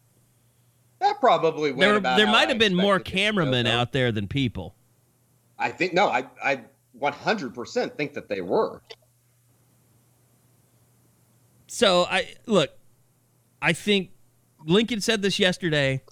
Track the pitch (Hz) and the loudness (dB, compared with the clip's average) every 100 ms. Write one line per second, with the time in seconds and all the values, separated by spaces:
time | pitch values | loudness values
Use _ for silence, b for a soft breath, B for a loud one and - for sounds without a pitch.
0 | _ _ _ _ _ _ _ _ _ - | _ _ _ _ _ _ _ _ _ -2
1 | 403 403 233 165 160 151 151 127 196 208 | -2 2 4 4 2 0 -2 2 2 2
2 | 151 127 214 226 320 226 214 180 202 214 | 2 2 4 4 2 2 2 2 2 0
3 | - 190 214 208 143 127 117 120 120 135 | -2 -2 -2 0 0 0 0 0 0 0
4 | 123 107 98 139 123 95 82 - _ _ | 0 -2 -4 -2 -4 -4 -14 -16 _ _
5 | _ _ _ _ _ - 123 - 180 170 | _ _ _ _ _ -6 -6 -2 0 2
6 | 175 123 131 - 120 135 - _ _ 120 | 2 0 -4 -6 -4 -4 -6 _ _ -6
7 | 147 - 156 214 127 120 110 247 180 - | -6 -4 -4 -4 -6 -10 -8 -6 -6 -6
8 | 147 110 - 98 90 151 180 - - - | -8 -8 -8 -8 -2 -2 -2 -6 -20 -20
9 | _ _ _ _ _ _ _ _ _ _ | _ _ _ _ _ _ _ _ _ _
10 | _ _ _ _ _ _ _ _ _ _ | _ _ _ _ _ _ _ _ _ _
11 | _ _ _ _ _ _ - - 214 180 | _ _ _ _ _ _ -12 0 2 4
12 | 175 185 185 - - 196 139 - _ _ | 2 -2 -6 -10 0 0 0 -4 _ _
13 | _ _ _ _ _ - 151 170 208 202 | _ _ _ _ _ -4 -2 0 0 0
14 | - - _ _ _ _ 156 202 226 220 | -2 -12 _ _ _ _ 0 2 2 -2
15 | 226 220 190 196 185 180 175 151 135 131 | -2 0 0 0 0 0 0 0 0 -2
16 | - | -8